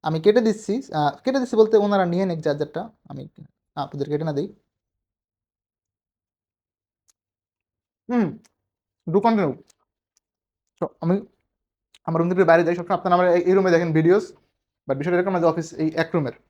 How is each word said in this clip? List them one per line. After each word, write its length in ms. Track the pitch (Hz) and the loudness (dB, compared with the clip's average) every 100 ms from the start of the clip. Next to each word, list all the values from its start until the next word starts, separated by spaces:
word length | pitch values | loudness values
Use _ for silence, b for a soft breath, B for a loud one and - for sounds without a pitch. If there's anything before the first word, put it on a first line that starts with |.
আমি 200 | 135 160 | -4 0
কেটে 200 | 175 220 | 2 2
দিচ্ছি, 400 | 220 214 - 220 - | 2 -2 -4 -6 -4
আহ, 240 | 156 147 - | -2 -2 -2
কেটে 160 | - 269 | -4 -2
দিচ্ছি 160 | 240 220 | 0 2
বলতে 220 | 220 220 | 4 4
ওনারা 280 | 202 202 175 | 2 0 0
নিয়ে 200 | 175 190 | 0 -2
নিক 140 | 165 | -2
যার 180 | 151 143 | -4 -4
যারটা, 320 | 143 - 208 _ _ | -6 -8 -12 _ _
আমি 180 | 143 131 - - _ _ - | -18 -18 -20 -20 _ _ -12
আপনাদের 340 | 135 143 139 | -10 -8 -4
কেটে 140 | 147 | -4
না 100 | 160 | -4
দিই। 200 | 143 196 - _ _ _ _ _ _ _ _ _ _ _ _ _ _ _ _ _ _ _ _ _ _ _ _ _ _ _ _ _ _ _ _ _ _ - | -4 -6 -12 _ _ _ _ _ _ _ _ _ _ _ _ _ _ _ _ _ _ _ _ _ _ _ _ _ _ _ _ _ _ _ _ _ _ -4
হুম, 280 | 247 180 117 _ _ _ _ _ _ - | -2 -2 -6 _ _ _ _ _ _ -2
do 100 | 180 | 0
continue। 340 | 226 220 165 123 _ _ _ _ _ _ _ _ _ _ _ _ | 2 0 -2 -6 _ _ _ _ _ _ _ _ _ _ _ _
So, 60 | 165 _ | -10 _
আমি 240 | 165 196 196 _ _ _ _ _ _ _ - | -4 -4 -4 _ _ _ _ _ _ _ -6
আমার 160 | 165 | -2
রুম 80 | 170 | 0
থেকে 140 | 180 | 2
বাইরে 200 | 175 165 | 4 6
যাই 120 | 170 175 | 4 -2
সবসময়। 220 | 175 180 | -4 -4
আপনারা 160 | 190 | 0
আমার 140 | 180 180 | 2 4
এই, 140 | 175 | 2
এই 120 | 180 | 4
রুমে 180 | 190 185 | 2 4
দেখেন 220 | 170 170 | 2 2
ভিডিওস, 400 | 156 160 202 - - _ _ _ _ - | 2 4 2 0 -18 _ _ _ _ -8
but 80 | 135 | -6
বিষয়টা 220 | 160 175 | -2 -2
এরকম 140 | 185 | 0
না 80 | 185 | 0
যে 60 | 170 | 0
অফিস 280 | 160 156 | 0 -8
এই 140 | - 156 | -6 -4
এক 220 | 160 160 | -2 -2
রুমের। 200 | 175 135 - _ | -2 -4 -10 _